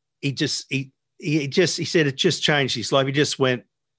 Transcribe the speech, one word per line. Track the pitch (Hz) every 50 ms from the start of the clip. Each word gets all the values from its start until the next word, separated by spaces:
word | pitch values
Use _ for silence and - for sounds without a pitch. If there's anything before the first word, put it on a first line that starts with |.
| _ _ _ _
he | - 143
just, | 131 110 156 131 - - - -
he, | 143 135 139 135 _ _ _ _ _ -
he | - 175 147 160 143 139
just, | 131 185 180 151 - -
he | 170
said | - - 180 156
it | 143 131
just | - - 180 143 - -
changed | - 156 143 139 120 -
his | 127 101 -
life. | 147 139 135 135
He |
just | 135 139 147 - - -
went, | 139 131 127 117 - _ _ _ _ _ _